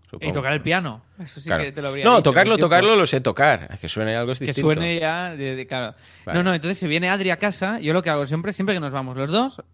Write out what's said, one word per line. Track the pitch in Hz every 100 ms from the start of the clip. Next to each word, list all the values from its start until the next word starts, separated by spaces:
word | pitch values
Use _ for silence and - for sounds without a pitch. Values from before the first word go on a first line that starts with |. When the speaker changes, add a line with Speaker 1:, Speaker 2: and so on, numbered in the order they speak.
Speaker 1:
Y | _
Speaker 2:
supongo. | - 156
Speaker 1:
tocar | 143 135
el | 147
piano. | 147 175 165 113 - -
Eso | 165 -
sí | 143
Speaker 2:
Claro. | 160
Speaker 1:
que | 147
te | 139
lo | 143
habría | 139
Speaker 2:
No, | 190 240
Speaker 1:
dicho |
Speaker 2:
tocarlo, | 151 135 202
Speaker 1:
con | 214
tiempo. | 160
Speaker 2:
tocarlo | 175 202 220
lo | 165
sé | 135
tocar. | 123 101 147 110 -
Es | 101
que | -
suene | - 110 117
algo | 120
es | 127
Speaker 1:
Que | 135
Speaker 2:
distinto. | 135 151
Speaker 1:
suene | 156 170 170
ya | 160 170 180
de, | 156 135 131
de, | 127
claro. | 131 117 - - - -
Speaker 2:
Vale. | 170
Speaker 1:
No, |
no, | 180
entonces | 170 160 190
se | 175
viene | 156 180
Adri | 196 185
a | 170
casa. | 208 - 185 233
Yo | 151
lo | 170
que | 170
hago | 147 139
siempre, | 160 185
siempre | 196 190
que | 185
nos | 143
vamos | 135 131 127
los | 143
dos, | 196 269 - -